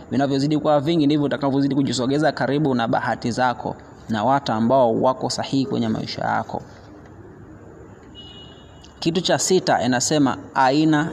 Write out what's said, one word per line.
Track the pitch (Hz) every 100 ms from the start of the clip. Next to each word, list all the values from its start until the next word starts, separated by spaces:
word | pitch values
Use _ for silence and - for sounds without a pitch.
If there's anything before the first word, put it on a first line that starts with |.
| -
Vinavyozidi | 120 139 139 143 151
kuwa | 151 147
vingi | 139 170 143
ndivyo | 151 139
utakavyozidi | 120 139 135 139 139
kujisogeza | 123 120 123 143 156
karibu | 131 123 143 156 123
na | 117
bahati | - 120 113 120
zako | 113 127 120 - - - - -
na | 110
watu | 117 139 139
ambao | 110 113 135 120 113
wako | 127 131 127
sahihi | - - 139 127
kwenye | 120 113
maisha | 110 - - 113
yako. | 110 110 - - - - - - - - - - - - - - - - - - - - - - - - -
Kitu | 165 175
cha | 170 151
sita | - 185 - 107 117
inasema | 123 - 151 135 - - -
aina | 131 147 160 151 -